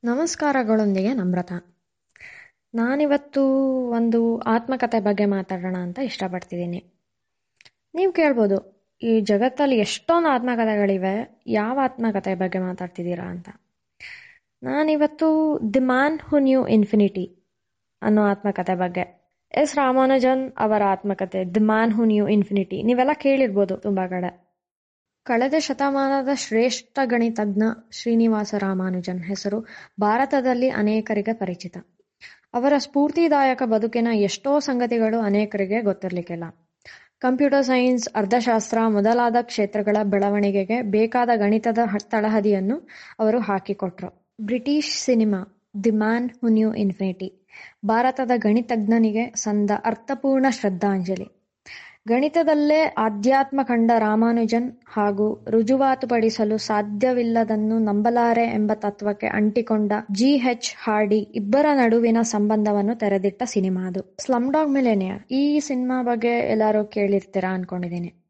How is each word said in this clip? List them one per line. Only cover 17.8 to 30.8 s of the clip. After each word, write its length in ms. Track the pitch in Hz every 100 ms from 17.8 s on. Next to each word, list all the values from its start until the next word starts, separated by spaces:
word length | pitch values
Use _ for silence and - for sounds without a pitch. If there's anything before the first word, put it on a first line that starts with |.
| _ _
ಅನ್ನೋ 220 | - 214
ಆತ್ಮಕಥೆ 520 | 208 202 208 196 180 185
ಬಗ್ಗೆ, 560 | 180 180 180 _ _ _ _ -
ಎಸ್ 200 | 294 -
ರಾಮಾನುಜನ್ 760 | 269 254 262 269 254 262 262 -
ಅವರ 260 | 214 214
ಆತ್ಮಕಥೆ 580 | 202 190 208 190 190 190
The 200 | 185 180
Man 340 | 214 220 226 214
Who 100 | 226
Knew 220 | 208 208
Infinity. 560 | 208 202 202 185 185
ನೀವೆಲ್ಲ 280 | 220 247 254
ಕೇಳಿರ್ಬೋದು 640 | 302 277 269 254 196 196 185
ತುಂಬಾ 300 | 208 196 185
ಕಡೆ. 400 | 180 180 - _ _ _ _ _ _ _ _
ಕಳೆದ 300 | - 233 254 311
ಶತಮಾನದ 680 | 294 269 277 277 269 277 262
ಶ್ರೇಷ್ಠ 680 | 277 - 220 240 233 - -
ಗಣಿತಜ್ಞ 600 | 262 240 233 226 208 196 220 226 -
ಶ್ರೀನಿವಾಸ 640 | - - 226 226 220 208 208
ರಾಮಾನುಜನ್ 640 | 196 190 185 185 175 180
ಹೆಸರು 480 | 170 196 208 208 220 - - -
ಭಾರತದಲ್ಲಿ 680 | 208 226 277 277 254 247 262
ಅನೇಕರಿಗೆ 640 | 220